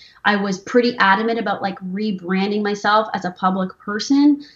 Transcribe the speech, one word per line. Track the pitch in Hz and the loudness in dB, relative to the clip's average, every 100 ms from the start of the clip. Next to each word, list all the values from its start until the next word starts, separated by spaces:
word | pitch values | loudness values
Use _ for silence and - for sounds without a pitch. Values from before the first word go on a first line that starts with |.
| - _ | -20 _
I | 202 202 | 0 0
was | 202 185 | 0 -4
pretty | - 247 240 - | 0 2 2 2
adamant | 196 196 226 226 | 2 2 0 -2
about, | 208 190 | -2 -4
like, | 196 185 | -4 -8
rebranding | 185 190 214 185 170 190 202 208 | -8 -6 -4 -4 -2 -2 0 -2
myself | 202 202 208 214 220 | -2 -2 2 2 0
as | 196 | -4
a | 180 | -6
public | - 185 190 185 - | -2 -2 0 -4 -6
person. | - 208 - 277 285 285 - | -8 -6 0 4 6 4 -2